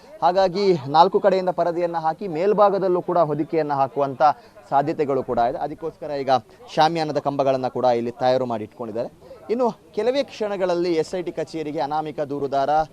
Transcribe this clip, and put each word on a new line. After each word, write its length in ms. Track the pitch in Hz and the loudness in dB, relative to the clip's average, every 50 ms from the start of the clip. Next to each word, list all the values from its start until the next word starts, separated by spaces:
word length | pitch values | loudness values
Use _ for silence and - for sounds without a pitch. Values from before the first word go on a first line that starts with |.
| - - - - | -20 -20 -4 0
ಹಾಗಾಗಿ 560 | 156 170 180 190 190 185 165 202 202 190 180 147 127 139 | 0 2 4 4 2 2 2 2 2 4 2 2 0 4
ನಾಲ್ಕು 320 | 147 160 175 190 214 202 | 6 6 6 6 4 2
ಕಡೆಯಿಂದ 280 | - 196 190 190 185 180 | 2 2 2 2 0 -2
ಪರದೆಯನ್ನ 480 | 170 170 170 175 165 175 175 170 170 | -2 0 -2 -2 -2 -2 -2 -2 -2
ಹಾಕಿ 320 | 165 160 160 160 - 208 190 | -2 -4 -4 -4 -4 -6 -6
ಮೇಲ್ಭಾಗದಲ್ಲೂ 720 | 156 156 185 208 208 196 208 202 190 190 185 190 180 175 | -4 0 0 2 4 6 4 4 4 2 0 0 0 0
ಕೂಡ 160 | - - 175 175 | 0 0 2 2
ಹೊದಿಕೆಯನ್ನ 540 | 165 151 147 147 160 - 170 160 151 147 | 2 2 0 -4 -4 -2 -2 -2 -2 0
ಹಾಕುವಂಥ 500 | 143 139 135 131 - 143 139 139 131 120 156 147 - - - - - - - - | 0 0 -2 0 0 -2 -2 -2 0 2 2 2 2 0 -6 -20 -20 -20 -6 -2
ಸಾಧ್ಯತೆಗಳು 520 | 143 139 143 151 160 156 151 131 139 127 | 0 0 0 0 -2 -2 -2 0 -2 -2
ಕೂಡ 160 | 117 - 120 117 | -2 -2 0 0
ಇದೆ. 200 | 117 123 156 165 | 0 0 -2 -4
ಅದಕ್ಕೋಸ್ಕರ 520 | 151 147 156 - 170 156 - - 165 147 | -6 -8 -8 -8 -10 -12 -10 -10 -10 -8
ಈಗ 200 | 147 139 135 131 131 123 - - - - - - - | -8 -4 0 0 0 0 0 -4 -20 -20 -20 -2 2
ಶಾಮಿಯಾನದ 440 | 160 156 160 170 165 156 151 139 143 | 2 2 4 2 0 -2 -2 -2 -2
ಕಂಬಗಳನ್ನ 500 | - 139 139 139 135 135 135 131 127 123 | -2 -2 -2 0 0 0 0 0 -2 -4
ಕೂಡ 160 | - 123 123 | -2 0 2
ಇಲ್ಲಿ 260 | 127 120 120 117 120 | 2 2 2 0 -4
ತಯಾರು 360 | 117 - 127 127 127 131 127 | -4 -2 0 2 2 2 0
ಮಾಡಿ 180 | 120 117 110 107 | -2 -4 -6 -8
ಇಟ್ಕೊಂಡಿದ್ದಾರೆ. 480 | 107 - - 120 113 101 113 135 - - - - - 523 - - - | -10 -12 -12 -10 -8 -6 -6 -8 -8 -10 -18 -20 -20 -20 -12 -6 -4
ಇನ್ನು 200 | 220 247 247 226 | -2 0 0 -2
ಕೆಲವೇ 520 | - - - - - 208 214 240 262 285 | -2 -6 -14 -10 -6 -4 -2 0 0 -2
ಕ್ಷಣಗಳಲ್ಲಿ 720 | 262 - - - 214 202 202 180 190 180 175 175 175 180 | -2 -4 -6 -6 -6 -4 -2 -2 -2 0 0 0 0 0
ಎಸ್ 220 | 170 160 156 - 190 | 0 0 -2 -2 -4
ಐ 80 | 185 | -6
ಟಿ 100 | 170 175 | -6 -6
ಕಚೇರಿಗೆ 480 | 170 165 156 - - 160 151 151 143 160 | -6 -8 -8 -6 -8 -8 -8 -6 -4 -4
ಅನಾಮಿಕ 400 | 143 143 151 156 156 156 135 156 | -4 -2 -4 -4 -4 -6 -6 -6
ದೂರುದಾರ 500 | 151 131 143 143 139 131 135 139 139 139 151 156 156 - | -6 -6 -4 -4 -4 -2 0 0 2 2 2 0 0 -2